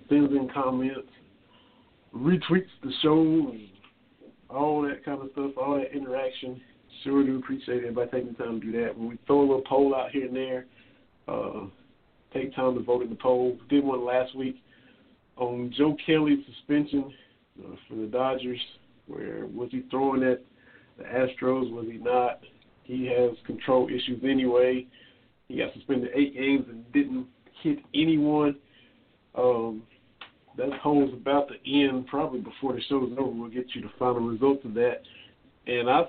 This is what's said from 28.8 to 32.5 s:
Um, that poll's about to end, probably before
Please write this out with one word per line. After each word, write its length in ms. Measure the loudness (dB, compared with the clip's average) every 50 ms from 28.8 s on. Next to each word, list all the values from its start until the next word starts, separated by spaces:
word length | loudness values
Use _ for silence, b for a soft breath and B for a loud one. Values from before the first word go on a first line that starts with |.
| b b b b b b b b _ _ -2
Um, 480 | 2 4 4 4 2 0 -4 -6 -8 -12 _ _ _ _ _ _ -20 -20 -20 _ _ _ _ -8 -6
that 120 | -4 -4 -4 -2 0
poll's 300 | 4 4 4 4 4 0
about 340 | -4 -2 0 2 2 0 -2
to 80 | -6 -10 -4
end, 420 | 0 2 4 4 4 2 -2 -4 -4
probably 340 | -4 -2 -2 -2 -4 -6
before 320 | -8 -10